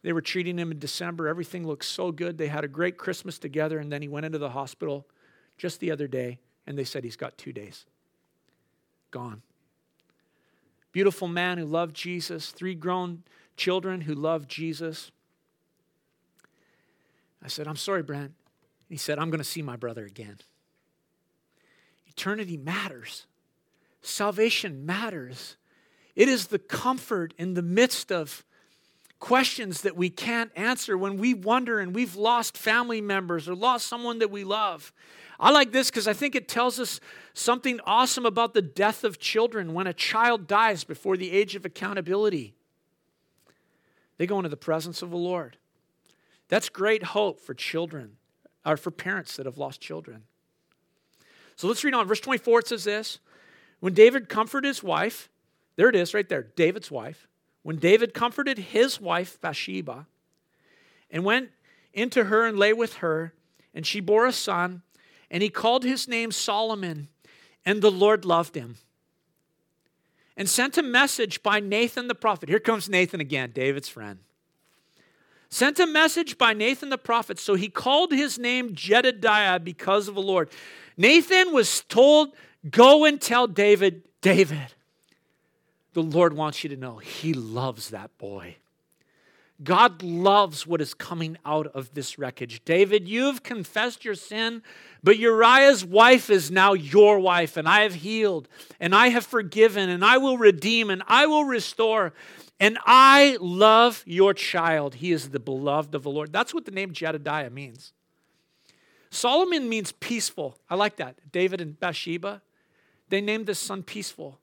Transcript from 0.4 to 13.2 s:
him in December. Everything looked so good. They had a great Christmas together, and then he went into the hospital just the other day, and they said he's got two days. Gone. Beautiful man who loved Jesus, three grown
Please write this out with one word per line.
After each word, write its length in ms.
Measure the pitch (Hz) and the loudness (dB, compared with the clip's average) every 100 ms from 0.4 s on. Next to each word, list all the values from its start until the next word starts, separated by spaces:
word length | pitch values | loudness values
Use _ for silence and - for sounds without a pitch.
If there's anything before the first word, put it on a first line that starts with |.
| 175 175 | -6 -6
him 140 | 170 | -8
in 80 | 151 | -8
December. 480 | 139 - 175 170 156 | -10 -10 -10 -6 -6
Everything 360 | 170 165 180 | -6 -10 -10
looked 200 | 165 143 | -10 -10
so 260 | - - 180 | -10 -8 -8
good. 260 | 156 170 165 | -6 -10 -8
They 120 | 151 | -8
had 160 | 151 | -6
a 40 | 151 | -8
great 300 | 139 180 175 | -6 -6 -6
Christmas 400 | - 180 190 151 | -10 -10 -12 -14
together, 400 | 147 147 156 156 | -10 -6 -6 -6
and 140 | 147 | -8
then 100 | 143 | -12
he 60 | 147 | -10
went 180 | 147 156 | -10 -10
into 120 | 156 | -8
the 120 | 143 | -8
hospital 560 | 127 139 - 156 139 _ _ _ _ _ _ | -10 -12 -12 -10 -10 _ _ _ _ _ _
just 220 | 180 - | -12 -8
the 140 | 170 | -8
other 160 | 147 143 | -6 -6
day, 320 | 131 123 123 _ _ - | -8 -8 -12 _ _ -14
and 100 | 139 | -10
they 80 | |
said 200 | 131 139 | -10 -10
he's 120 | 120 113 | -12 -14
got 220 | 127 _ | -16 _
two 140 | - | -18
days. 340 | 117 101 - _ _ _ _ _ _ _ _ _ _ _ _ _ | -16 -18 -20 _ _ _ _ _ _ _ _ _ _ _ _ _
Gone. 300 | 127 120 110 _ _ _ _ _ _ _ _ _ _ _ _ _ _ _ | -16 -14 -16 _ _ _ _ _ _ _ _ _ _ _ _ _ _ _
Beautiful 380 | 180 196 - 180 | 0 0 0 -6
man 300 | 170 180 175 | -4 -4 -4
who 60 | |
loved 300 | 151 165 170 | -6 -4 -6
Jesus, 560 | 147 175 175 - 165 - | -10 -12 -10 -10 -12 -14
three 240 | - 180 | -12 -12
grown 480 | 175 175 180 180 170 | -8 -6 -6 -6 -12